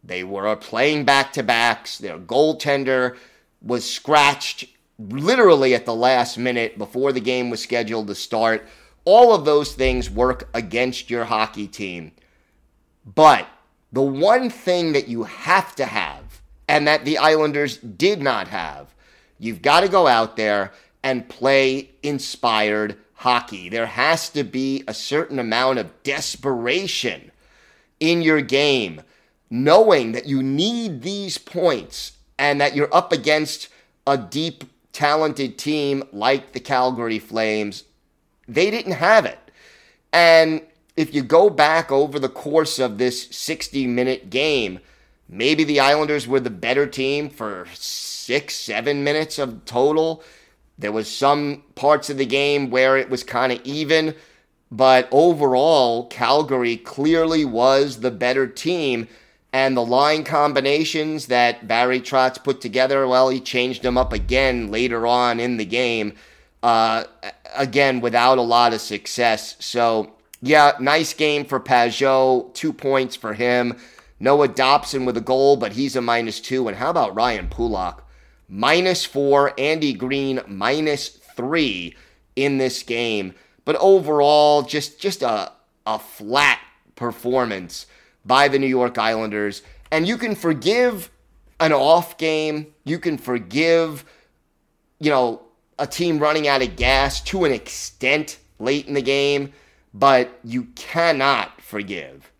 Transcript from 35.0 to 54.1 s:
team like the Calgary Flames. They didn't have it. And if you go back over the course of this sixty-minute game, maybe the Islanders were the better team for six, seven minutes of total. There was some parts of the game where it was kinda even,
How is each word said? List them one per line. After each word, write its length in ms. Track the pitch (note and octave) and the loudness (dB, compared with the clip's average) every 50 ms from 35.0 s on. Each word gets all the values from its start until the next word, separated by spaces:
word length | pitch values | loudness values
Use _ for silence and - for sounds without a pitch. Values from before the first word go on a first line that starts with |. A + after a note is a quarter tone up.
| D3 D3 D3 D#3 D#3 D#3 C3+ C#3+ C#3 A#2+ A2 - | 0 0 2 2 0 -2 -2 -4 -8 -8 -8 -8
team 460 | - D3 D3+ D3+ C#3+ C#3 C#3 C#3 - - | -6 -4 -4 -2 -2 -2 -4 -4 -6 -10
like 400 | - G2+ G#2+ B2+ C#3 C#3 C#3 - | -10 -2 0 0 0 0 -2 -10
the 80 | - A#2+ | -14 -14
Calgary 580 | - - C#3 B2+ B2+ B2+ B2+ A#2+ A#2+ A2+ A2+ G#2+ | -6 -2 0 0 0 0 0 -2 -4 -4 -4 -6
Flames. 680 | - - - A2+ A2+ A2 G#2+ G#2+ G#2+ G#2 G2 - - _ _ _ _ _ _ _ _ _ _ _ _ | -8 -6 -4 -2 -2 0 0 -2 -4 -6 -8 -12 -20 _ _ _ _ _ _ _ _ _ _ _ _
They 240 | - A2+ D3+ F3+ G#3 | -4 0 0 0 2
didn't 220 | G#3 A#3+ - - | 0 -4 -4 -6
have 320 | F3 B2+ D#3+ F#3+ A3 A3 C#3+ | -4 -2 2 4 4 4 4
it. 140 | G2+ - - _ - _ _ _ - _ _ _ _ _ _ _ _ | 0 -10 -12 _ -20 _ _ _ -20 _ _ _ _ _ _ _ _
And 500 | - E3+ E3+ E3 E3 E3 D#3+ D#3+ D#3+ D#3 - _ _ _ _ _ _ | 2 4 6 8 8 8 6 4 0 -6 -8 _ _ _ _ _ _
if 180 | - D#3 D#3 - | -4 -4 -2 -2
you 80 | D3 | -4
go 260 | C3 A2 - E3 G3 G#3 | -2 4 4 6 6 4
back 440 | D#3+ - D3+ D3+ D#3+ E3 D#3+ - | 4 4 2 4 4 0 0 0
over 260 | C3+ C#3 D3 C#3+ C3+ D3 | 0 0 0 0 -2 -4
the 100 | C3 B2+ | -4 -4
course 500 | - - - D3 D3 D#3+ D#3 - - - | -6 -8 -10 0 0 0 0 0 -2 -2
of 200 | C3 A#2+ G#2+ G2+ | -2 -4 -2 -2
this 300 | B2+ B2+ B2 - - - | -2 -2 -2 -4 -12 -14
sixty-minute 1000 | - - - - D#3+ D#3 - - - C#3 C3 B2 A#2+ B2 B2 C3 C3 B2+ - F#2+ | -14 -12 -8 -8 -8 -8 -10 -8 -6 -4 -4 -2 -2 0 0 -2 -2 -6 -8 -6
game, 500 | F2 B2+ D3 D#3 D3 C3 A2 F#2+ F#2 F2+ _ _ _ _ _ _ _ _ _ - | -4 -2 -2 0 0 -2 -2 -4 -8 -12 _ _ _ _ _ _ _ _ _ -18
maybe 340 | - F#2+ A#2 C#3 D#3 D3+ | -8 -2 0 2 2 2
the 160 | D#3+ D3 D3 C#3+ | 0 0 2 4
Islanders 480 | C3+ C#3 D3 D3+ D3+ D3 D3+ D3 B2 | 4 4 4 2 2 -2 -2 -4 -2
were 140 | A#2 C3 C3+ | -2 -2 -2
the 100 | B2 B2 | -2 -2
better 360 | G#2 F2+ - A#2 B2+ C#3 C#3+ | -8 -6 -4 -2 0 0 -2
team 420 | C#3 C#3 C3+ C3 C3+ C#3+ D3 D3 C#3+ | -2 -4 -6 -4 -2 -2 -4 -6 -8
for 400 | - - A#2 G#2+ G2+ F#2 F2 F2 - | -10 -10 -10 -10 -10 -10 -14 -16 -16
six, 800 | - - - - - - - - - - - B2 C#3+ C#3+ - - | -16 -14 -12 -12 -12 -12 -12 -14 -14 -8 -4 -4 -4 -4 -6 -12
seven 500 | - - - G#2+ G#2+ A2+ C#3+ C#3+ C#3+ C#3+ | -12 -10 -8 -8 -6 -4 -4 -4 -2 -2
minutes 340 | C#3+ D3 D#3 D#3 D#3 - - | -2 -2 -2 -4 -6 -6 -8
of 260 | C#3 B2+ A2+ G#2+ _ | -8 -8 -8 -14 _
total. 600 | - A#2+ A#2+ C3 D3 D3+ D#3+ D#3+ D#3+ D#3+ D#3+ - - _ _ _ _ _ _ _ _ _ - | -6 -2 2 2 2 2 2 0 -2 -4 -8 -12 -20 _ _ _ _ _ _ _ _ _ -10
There 140 | - G#2 | -8 -6
was 160 | G#2+ A2+ A2 - | -4 -4 -6 -6
some 560 | - - C#3 C#3 D3 D3 D3 C#3+ C#3+ C#3 _ _ _ | -6 0 2 2 2 2 0 -4 -6 -8 _ _ _
parts 340 | - - C#3+ D3+ D3 D3 - | -2 2 2 2 2 0 -6
of 60 | D3 | -4
the 100 | C3+ C3+ | -4 -2
game 440 | A#2 B2+ C#3 C#3 C#3+ D3 C#3+ C#3 B2+ | -2 0 0 0 0 0 0 -2 0
where 260 | A#2 B2+ C3 C3 C3+ | 0 2 2 4 4
it 140 | C3+ B2+ C3 | 2 0 -2
was 120 | C3 B2 | -6 -8
kinda 380 | - - - A#2+ B2+ B2+ B2 A#2 A#2+ | -6 -6 -2 -2 0 0 -2 -4 -6
even, 500 | C3 C#3+ D3+ D#3 C#3 D#3+ D#3+ D#3 D#3 | -10 -8 -6 -2 0 0 0 0 -2